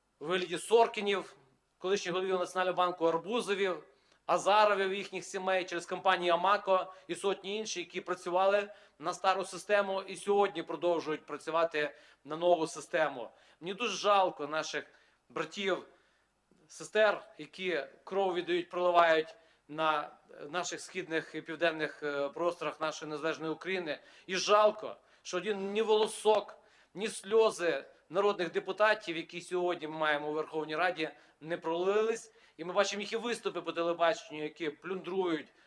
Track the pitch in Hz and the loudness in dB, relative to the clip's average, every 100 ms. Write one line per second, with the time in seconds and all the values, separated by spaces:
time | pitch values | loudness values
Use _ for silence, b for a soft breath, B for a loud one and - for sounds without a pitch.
0 | _ _ 147 185 180 165 - 226 226 214 | _ _ -4 -2 -2 -6 2 4 6 2
1 | 202 196 - - _ _ _ _ 185 202 | -2 -2 -4 -14 _ _ _ _ -2 -2
2 | 185 180 190 185 175 185 185 170 175 175 | 0 -2 0 0 -2 0 0 2 0 2
3 | 165 165 170 240 185 196 190 160 - b | 0 0 -2 -4 -2 0 0 -2 -10 b
4 | b b - 170 170 208 214 196 190 196 | b b -2 0 4 6 6 4 0 -2
5 | - 185 - 196 185 190 170 175 - 180 | -6 -10 -8 -6 -2 -2 -2 -6 -6 -2
6 | 185 180 175 170 185 202 196 185 175 B | 2 2 4 4 4 2 4 2 2 B
7 | B 170 196 190 175 208 214 180 170 175 | B -4 -2 -2 -4 -6 -6 -6 -8 -8
8 | - 180 175 180 190 208 202 B B _ | -6 -6 -2 2 4 2 0 B B _
9 | 156 170 190 185 180 175 - 202 196 190 | -8 -2 0 0 -2 -10 0 2 2 -2
10 | 190 190 202 202 196 170 - 160 175 165 | -6 -8 0 2 2 0 -6 -2 0 0
11 | 143 151 - 147 - 160 165 151 147 B | 0 -6 -6 -10 -4 0 0 0 -4 B
12 | B B 135 156 175 170 160 156 - 165 | B B -10 0 4 4 2 -6 -4 0
13 | 147 135 110 b b b 165 196 233 175 | 0 -2 -10 b b b -10 -6 -6 -2
14 | 196 202 185 - 143 156 151 151 - b | 4 4 4 0 -6 -4 -4 -6 -8 b
15 | b b _ 127 160 202 196 160 - b | b b _ -8 -6 -4 -2 -2 -4 b
16 | b b b _ _ _ _ - 160 214 | b b b _ _ _ _ -18 -2 4
17 | 214 165 - - 151 - 185 156 - - | 4 4 -4 -16 -16 -8 -2 -2 -4 -12
18 | - 190 190 175 165 175 175 175 175 175 | -4 0 2 0 0 -2 -2 0 4 6
19 | 170 160 156 - b b - 151 156 151 | 8 6 2 -8 b b -12 -2 2 2
20 | 151 - _ - 147 175 170 170 - 185 | -2 -10 _ -18 -8 -6 -6 -8 -10 -10
21 | 160 160 - 160 151 156 170 160 151 - | -4 -4 -4 -8 -10 0 0 0 -4 -4
22 | 147 143 139 156 170 - 151 - 156 151 | -4 -2 -4 -2 -2 -2 -6 -4 -6 -6
23 | 151 151 156 143 160 156 175 190 165 139 | -8 -4 -4 -4 -4 -6 -4 -4 -4 -8
24 | B B - 185 175 208 214 214 127 101 | B B -6 -4 4 6 6 4 -6 -12
25 | b b - 180 190 202 196 208 214 214 | b b -6 -4 -2 -4 -2 0 2 4
26 | 214 - 208 208 - - b b b 175 | 2 2 2 2 2 -12 b b b -8
27 | 208 - 196 220 220 156 170 139 - b | -8 -8 2 4 4 4 0 -2 -6 b
28 | _ 165 202 202 170 185 185 185 214 214 | _ 2 2 2 -2 -2 -4 2 4 4
29 | - 160 143 175 - 180 175 165 151 156 | -2 -8 -8 -12 -6 -2 0 -2 -4 -2
30 | 156 147 147 151 151 156 151 156 180 156 | 0 0 0 -4 -4 -6 -4 0 0 0
31 | 151 B B B 156 165 165 165 185 208 | -6 B B B -8 -6 -4 0 2 2
32 | 220 226 - b b - 170 185 202 202 | 2 -2 -8 b b -12 -4 0 0 0
33 | 202 226 233 226 196 175 165 165 170 170 | -4 -4 -4 -4 -4 -4 -6 -2 -2 2
34 | 170 160 - 151 151 - 160 147 170 185 | 2 2 -6 -8 -8 -6 -6 -6 -8 -8
35 | 160 190 180 156 120 b | -4 -2 0 -2 -6 b